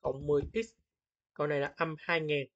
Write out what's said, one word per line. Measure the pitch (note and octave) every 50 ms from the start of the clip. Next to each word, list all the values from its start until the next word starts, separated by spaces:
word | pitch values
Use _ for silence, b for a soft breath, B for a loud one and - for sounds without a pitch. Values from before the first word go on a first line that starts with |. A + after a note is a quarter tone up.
cộng | - C3+ C3 C3+ C#3+ D3
mười | D3 C#3+ C#3 - -
x. | A3+ A#3 A3+ _ _ _ _ _ _ _ _ _ _ _ _ _
Còn | - D3 D3
này | D3 C#3+
là | C#3 C#3 - -
âm | E3+ D#3+ D#3 D3+
hai | - - E3+ E3
ngàn | D#3 D3+ D3+ C#3+ C3+ - _